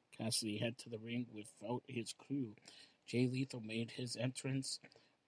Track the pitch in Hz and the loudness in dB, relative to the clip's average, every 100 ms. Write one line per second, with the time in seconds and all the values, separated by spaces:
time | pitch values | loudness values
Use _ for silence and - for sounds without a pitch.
0 | _ - 110 - 110 104 117 113 - 117 | _ -2 2 2 2 2 0 0 -6 -6
1 | 113 120 117 107 107 - 104 123 - 120 | -2 0 0 -4 -10 -8 -2 -2 0 -4
2 | 110 - - 143 120 101 - - - _ | -2 -6 -2 0 0 -4 -16 -18 -20 _
3 | - 117 127 127 135 127 110 113 113 - | 0 4 4 4 0 -2 -2 0 0 -2
4 | 123 107 123 131 135 135 135 - - - | -4 2 0 2 0 0 0 -4 -8 -20
5 | - _ | -20 _